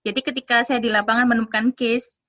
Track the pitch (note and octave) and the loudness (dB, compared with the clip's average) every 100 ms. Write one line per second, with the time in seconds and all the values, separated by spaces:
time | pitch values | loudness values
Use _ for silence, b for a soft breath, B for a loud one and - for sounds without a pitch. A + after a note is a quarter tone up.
0 | G#3+ G#3 - C4 - A#3+ A#3+ B3+ A3 G#3+ | -6 -6 -6 -8 0 0 2 0 0 0
1 | G#3 A#3 B3 A#3 A3 G#3+ A#3 B3+ A#3+ A#3 | 2 2 2 2 0 -2 -2 0 -2 -2
2 | - _ | -4 _